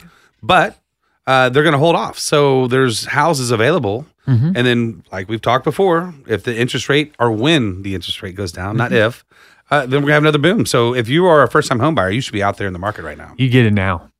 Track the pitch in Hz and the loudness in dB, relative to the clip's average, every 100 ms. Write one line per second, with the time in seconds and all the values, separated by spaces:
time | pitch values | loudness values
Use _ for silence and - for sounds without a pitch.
0 | 175 _ _ _ 113 180 202 - _ _ | -16 _ _ _ 0 2 0 -4 _ _
1 | _ _ - 131 127 131 151 143 143 180 | _ _ 0 2 2 2 2 2 2 0
2 | - - - 151 143 131 127 131 131 110 | -2 -8 -2 2 2 2 2 2 0 -2
3 | - 131 151 151 123 120 117 175 107 107 | -4 -2 0 0 -2 0 2 2 -2 -4
4 | 156 _ - 123 147 190 123 120 117 110 | -8 _ 0 2 2 0 2 0 -2 -6
5 | - 95 95 113 120 123 156 147 196 165 | -12 -12 -8 -6 0 0 0 0 0 0
6 | 180 151 135 107 123 117 123 123 - 143 | -2 -10 -6 -6 -4 -2 -2 -2 -2 0
7 | 147 - 117 107 131 165 110 92 98 95 | -2 -2 -2 0 0 0 0 -4 -8 -8
8 | - - 98 92 98 90 92 110 120 120 | -8 -10 -10 -8 -8 -6 -6 -4 -2 0
9 | 107 127 _ _ - _ - 143 127 139 | 0 -2 _ _ -20 _ -4 -2 0 0
10 | 143 151 151 151 165 214 110 135 120 127 | 2 2 4 2 2 2 0 2 2 0
11 | 113 151 180 151 127 156 151 123 139 151 | 0 2 4 4 4 2 0 0 0 0
12 | 92 107 127 104 98 101 101 90 98 104 | 0 -2 -4 -4 -4 -2 -6 -6 -8 -8
13 | 80 76 82 - 127 123 113 104 95 85 | -10 -14 -12 -2 2 4 4 2 0 -4
14 | - _ | -8 _